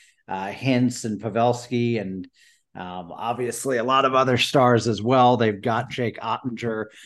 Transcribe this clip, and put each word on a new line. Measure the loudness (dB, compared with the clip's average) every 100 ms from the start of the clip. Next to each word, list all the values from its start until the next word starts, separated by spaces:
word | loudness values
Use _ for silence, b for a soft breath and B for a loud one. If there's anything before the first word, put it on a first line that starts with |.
| b b -10
uh, | -8 -8
Hintz | -4 0 2 2 0
and | -6 -6
Pavelski | -4 0 2 0 -2 -2 0 -2
and, | -4 -10 -12 b b b _
um, | -14 -12 -12 -14
obviously | -8 -6 -4 -4 -6 -4 -2
a |
lot | 2 2
of | 4
other | 2 2 2
stars | 2 4 6 4 2
as | -2
well. | 2 4 6 6
They've | 2 0
got | -2 -2 -4
Jake | -4 -6 -6
Ottinger, | -8 -6 -6 -6 -6 -6 -8 B